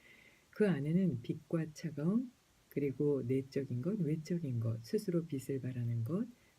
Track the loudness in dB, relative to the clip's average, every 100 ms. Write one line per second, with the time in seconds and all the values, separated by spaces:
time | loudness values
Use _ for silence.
0 | -20 -20 -20 -20 _ 2 4 4 2 4
1 | 4 0 -4 -8 -2 -2 -2 -6 -8 -2
2 | 2 2 0 -8 _ _ _ -2 -2 2
3 | 2 2 2 0 0 -4 -2 -2 -2 0
4 | 0 0 -2 -2 0 0 0 -2 -2 -2
5 | 0 0 0 -4 -4 -4 -4 -4 -2 -2
6 | 0 -2 -4 -8 _